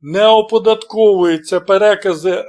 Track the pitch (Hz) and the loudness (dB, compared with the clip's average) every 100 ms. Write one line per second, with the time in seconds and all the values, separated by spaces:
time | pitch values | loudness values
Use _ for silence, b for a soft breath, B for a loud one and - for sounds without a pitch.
0 | 147 175 214 220 214 226 220 220 - 214 | -6 0 2 2 2 -2 0 -2 -4 0
1 | 214 190 175 165 156 180 180 196 208 202 | 2 2 0 -2 -4 -6 0 2 2 0
2 | 202 160 175 180 | -4 -4 -4 -6